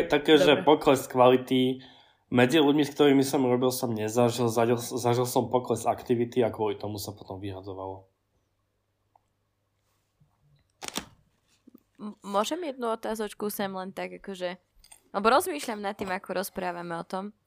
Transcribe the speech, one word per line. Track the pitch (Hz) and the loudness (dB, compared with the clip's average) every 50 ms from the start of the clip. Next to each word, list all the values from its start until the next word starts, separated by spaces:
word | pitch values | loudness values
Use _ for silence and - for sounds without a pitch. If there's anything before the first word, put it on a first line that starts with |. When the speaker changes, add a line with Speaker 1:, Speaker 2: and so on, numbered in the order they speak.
| 165 | 4
Speaker 1:
také, | - 151 143 147 156 156 147 | 4 2 0 4 6 6 6
že | - 151 139 | 8 6 4
Speaker 2:
dobre. | 117 92 - | 6 6 4
Speaker 1:
pokles | 156 151 - 151 135 127 - - | 4 4 6 4 2 2 0 -2
kvality | - 127 123 127 127 127 127 - 135 127 127 127 131 127 - - - - _ _ _ _ _ | 2 6 6 8 8 6 4 0 0 2 2 0 -2 -4 -8 -16 -20 -20 _ _ _ _ _
medzi | _ - 123 123 123 156 165 | _ 2 4 4 4 4 4
ľuďmi, | 143 143 143 156 143 | 4 4 4 4 2
s | 143 - | 0 2
ktorými | - 143 143 135 139 131 | 2 4 6 6 4 4
som | 131 - 147 131 | 2 0 0 2
robil, | 123 123 123 127 127 | 2 2 2 2 0
som | 123 - - 117 113 | 0 -2 -4 -4 -4
nezažil. | 107 107 107 107 123 120 117 113 120 120 117 | -4 -4 -2 0 2 2 2 2 0 -2 0
Zažil, | 110 120 117 117 123 117 | 0 2 2 2 0 0
zažil | 120 - 127 120 107 120 120 123 127 | -2 -6 -8 -4 -2 0 0 0 -2
som | 120 - 135 117 | 0 0 -2 -2
pokles | 101 - 123 123 - 117 110 - | 0 -2 -2 0 0 -4 -2 -2
aktivity | 120 107 - - - 123 117 120 120 - 127 117 | -4 -4 -4 -2 -2 -2 -2 -2 -2 -2 0 0
a | 107 | 0
kvôli | 95 - 110 104 98 | -2 -4 -4 -4 -4
tomu | - - 104 107 101 | -6 -8 -10 -10 -8
sa | - - 101 | -10 -12 -12
potom | - - - 95 95 | -14 -16 -14 -14 -12
vyhadzovalo. | 101 101 95 95 95 101 92 95 95 95 95 98 98 _ _ _ _ _ _ _ _ _ _ _ _ _ _ _ _ _ _ _ _ _ _ _ _ _ _ _ _ _ _ _ _ _ _ _ _ _ _ _ _ _ _ _ _ _ _ _ _ _ _ _ _ _ _ _ - - - - - - _ _ _ _ _ _ _ _ _ _ _ - _ - _ _ _ _ | -10 -12 -12 -12 -12 -14 -12 -12 -12 -12 -12 -14 -18 _ _ _ _ _ _ _ _ _ _ _ _ _ _ _ _ _ _ _ _ _ _ _ _ _ _ _ _ _ _ _ _ _ _ _ _ _ _ _ _ _ _ _ _ _ _ _ _ _ _ _ _ _ _ _ -14 -10 -8 -10 -10 -10 _ _ _ _ _ _ _ _ _ _ _ -20 _ -20 _ _ _ _
Speaker 3:
M-, | - - - _ - | -16 -16 -16 _ -14
môžem | 196 202 196 220 - 302 349 359 | -4 -2 -2 -2 -2 -4 -6 -6
jednu | 302 254 269 240 226 | -8 -8 -6 -6 -6
otázočku | 226 233 - 214 220 220 214 208 - - 214 | -6 -6 -6 -8 -6 -6 -8 -10 -8 -8 -8
sem | 208 - - 208 190 | -8 -6 -6 -6 -6
len | 190 190 185 190 190 | -6 -10 -12 -12 -10
tak, | - 180 185 185 180 | -12 -12 -12 -12 -16
akože... | - - 196 180 180 175 185 - _ _ _ _ _ _ - _ _ _ - | -14 -14 -12 -8 -8 -8 -8 -10 _ _ _ _ _ _ -20 _ _ _ -6
Lebo | 196 202 | 2 4
rozmýšľam | 226 247 302 370 370 320 294 - - 220 208 202 | 4 4 4 2 0 -4 -6 -6 -8 -8 -6 -6
nad | 196 208 | -8 -6
tým, | - 208 190 | -6 -6 -6
ako | 185 196 - - 185 180 190 | -6 -8 -6 -6 -4 -4 -4
rozprávame | - - 196 185 180 175 175 175 175 170 | -4 -6 -6 -6 -6 -6 -6 -8 -8 -8
o | 165 170 | -8 -8
tom. | - - 190 196 208 - _ _ | -8 -8 -8 -8 -10 -14 _ _